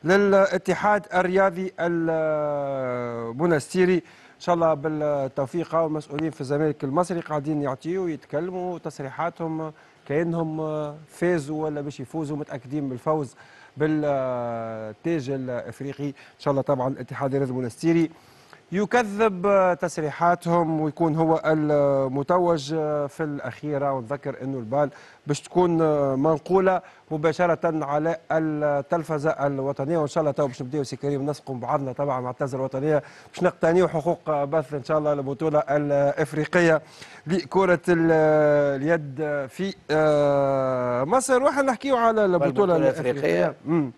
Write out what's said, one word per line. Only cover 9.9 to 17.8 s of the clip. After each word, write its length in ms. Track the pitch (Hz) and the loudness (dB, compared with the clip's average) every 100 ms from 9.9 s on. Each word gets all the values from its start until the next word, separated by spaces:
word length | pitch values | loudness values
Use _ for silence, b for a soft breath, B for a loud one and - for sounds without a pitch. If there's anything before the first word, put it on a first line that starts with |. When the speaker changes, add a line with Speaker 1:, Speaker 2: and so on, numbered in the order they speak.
| B - | B -4
Speaker 1:
كأنهم 540 | 143 170 170 160 156 156 151 151 151 156 | -2 0 -2 -2 -4 -4 -4 -6 -10 -20
فازوا 560 | - 175 175 139 156 | -4 0 0 -2 -4
ولا 180 | 156 147 | -4 -4
باش 180 | 147 - | -8 -10
يفوزوا، 380 | 131 160 147 147 | -10 -8 -6 -6
متأكدين 520 | 147 135 123 147 139 | -8 -12 -8 -6 -6
بالفوز 460 | 127 160 156 131 - B B B - | -4 -2 -2 -2 -10 B B B -4
بالتاج 1500 | 156 156 147 139 131 123 120 117 113 110 110 107 165 165 127 | 0 0 0 0 -2 -4 -4 -6 -6 -8 -10 -8 -4 -4 -2
الإفريقي 800 | 135 127 120 - 117 139 135 143 | -6 -4 -6 -8 -10 -12 -8 -8
إن 60 | 135 B B | -8 B B
شاء 120 | - | 0
الله. 100 | 139 | 0
طبعا 260 | 131 139 127 | 0 0 0
الاتحاد 480 | 139 127 127 139 139 | -4 -10 -6 -2 0
الرياضي 160 | 135 | -2
المنستيري 580 | 123 123 - | -2 -6 -2